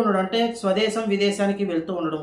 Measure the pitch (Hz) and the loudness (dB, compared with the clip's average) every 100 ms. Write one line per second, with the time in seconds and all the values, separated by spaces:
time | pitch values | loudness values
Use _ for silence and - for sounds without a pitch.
0 | 214 190 190 233 233 233 196 190 220 214 | 4 2 0 0 0 0 0 2 0 0
1 | 220 196 202 202 202 196 196 165 165 180 | 0 2 2 2 0 0 -2 -2 -2 -2
2 | 160 156 | -2 -4